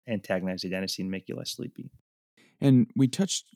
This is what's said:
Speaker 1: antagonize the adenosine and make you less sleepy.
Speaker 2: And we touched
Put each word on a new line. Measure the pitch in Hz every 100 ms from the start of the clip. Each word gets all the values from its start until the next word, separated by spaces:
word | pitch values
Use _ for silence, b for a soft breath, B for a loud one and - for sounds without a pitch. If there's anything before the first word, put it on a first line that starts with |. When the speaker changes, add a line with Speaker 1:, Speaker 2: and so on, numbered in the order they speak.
| -
Speaker 1:
antagonize | 107 - 95 92 90
the | 95
adenosine | 92 95 -
and | 92
make | 95 -
you | -
less | -
sleepy. | - - - - - _ _ _ b b b
Speaker 2:
And | 139 131 110 -
we | 135
touched | - 190 - -